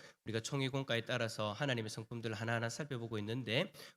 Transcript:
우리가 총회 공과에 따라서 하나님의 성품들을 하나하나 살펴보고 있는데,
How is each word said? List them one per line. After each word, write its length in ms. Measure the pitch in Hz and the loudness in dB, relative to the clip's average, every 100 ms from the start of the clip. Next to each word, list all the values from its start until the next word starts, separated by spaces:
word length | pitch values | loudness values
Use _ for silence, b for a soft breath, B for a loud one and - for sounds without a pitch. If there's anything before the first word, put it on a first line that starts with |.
| B B - | B B -2
우리가 140 | 110 | -2
총회 300 | 110 143 135 | 0 0 2
공과에 320 | 135 131 117 | 0 2 0
따라서 520 | 113 123 117 - 107 | 2 2 2 0 0
하나님의 380 | 104 143 120 107 | 2 2 2 0
성품들을 440 | - 110 117 113 104 | -6 -6 -4 -2 -2
하나하나 340 | 113 117 117 | 2 2 0
살펴보고 500 | - 151 127 117 110 | -2 -4 -4 -2 -2
있는데, 520 | 104 120 113 120 190 B B | 0 -2 2 2 2 B B